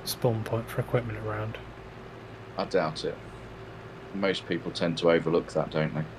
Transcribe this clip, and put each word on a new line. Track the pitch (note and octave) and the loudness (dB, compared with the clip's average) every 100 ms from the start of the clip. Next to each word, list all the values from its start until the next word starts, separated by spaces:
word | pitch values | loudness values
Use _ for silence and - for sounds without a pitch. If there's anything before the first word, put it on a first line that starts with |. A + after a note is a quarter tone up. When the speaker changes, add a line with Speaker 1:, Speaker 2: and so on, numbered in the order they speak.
Speaker 1:
spawn | - - B2+ A2+ | -6 2 2 2
point | A2 A#2 A2+ | 0 -2 -2
for | - | -4
equipment | B2 B2+ A#2+ G#2+ G#2+ | 2 0 0 -4 -4
around. | G#2+ A2 A2+ - - - - - - - - - - | -2 -4 -6 -10 -14 -14 -14 -14 -14 -14 -14 -10 -4
Speaker 2:
I | G2 | 2
doubt | F#2 D#2+ D#2 E2+ | 4 2 0 -4
it. | - - - - - - - - - - | -4 -10 -12 -14 -12 -14 -12 -14 -14 -8
Most | G2 G2 F2+ - | 0 2 2 0
people | F2 F2 | -2 0
tend | - F2 D#2+ | 0 2 4
to | E2+ | 6
overlook | E2 D#2+ E2 D#2 | 6 8 4 4
that, | D#2+ C#2+ | 0 2
don't | D#2 D#2 | 2 2
they? | D2+ D#2 | 0 -4